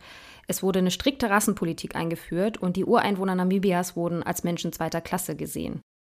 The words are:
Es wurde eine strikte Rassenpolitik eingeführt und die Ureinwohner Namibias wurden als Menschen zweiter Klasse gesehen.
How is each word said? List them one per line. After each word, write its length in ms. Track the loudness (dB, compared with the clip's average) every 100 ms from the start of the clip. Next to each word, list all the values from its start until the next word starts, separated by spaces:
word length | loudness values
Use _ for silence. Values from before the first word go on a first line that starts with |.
| -16 -20 -20 -14 -6
Es 160 | -2
wurde 160 | 2 2
eine 140 | 2
strikte 360 | 2 0 0 2
Rassenpolitik 680 | 4 4 0 0 -4 -6 -4
eingeführt 640 | -4 -4 -4 0 0 0
und 180 | -2 0
die 80 |
Ureinwohner 500 | 4 4 4 0 2
Namibias 600 | 2 4 4 4 2 0 -2
wurden 260 | -2 -2
als 220 | -2 -2
Menschen 280 | -2 -2 -4
zweiter 280 | -4 -4 -4
Klasse 340 | -4 -4 -4
gesehen. 460 | -6 -6 -6 -6 -6 -10 _ _